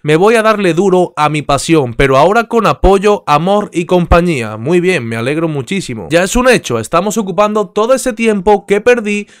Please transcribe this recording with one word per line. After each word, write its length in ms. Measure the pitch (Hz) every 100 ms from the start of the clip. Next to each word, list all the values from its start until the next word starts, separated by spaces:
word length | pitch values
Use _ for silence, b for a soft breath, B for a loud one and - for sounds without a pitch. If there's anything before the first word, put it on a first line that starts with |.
me 100 | 147
voy 220 | 160 208 233
a 60 |
darle 300 | 220 208 185
duro 420 | 160 196 180 175 -
a 120 | 151
mi 140 | 151
pasión, 520 | - 139 - 160 127
pero 220 | 113 135 135
ahora 280 | 170 220
con 240 | 226 233 190
apoyo, 560 | 135 180 196 208 208 -
amor 440 | 147 175 208 208
y 140 | 226 185
compañía". 680 | 180 170 175 175 143 110 107
Muy 240 | 127 175
bien, 240 | 180 170
me 120 | 113 113
alegro 320 | 123 151 165
muchísimo. 580 | 147 120 196 - 110 80
Ya 120 | 165
es 140 | 185 240
un 100 | 254
hecho, 300 | 196 - 117
estamos 380 | 107 165 202 220
ocupando 520 | 190 180 208 214 208
todo 220 | 208 226
ese 180 | 262 262
tiempo 540 | 214 226 208 196 202 -
que 140 | 202
perdí 460 | 240 240 208 208 202 b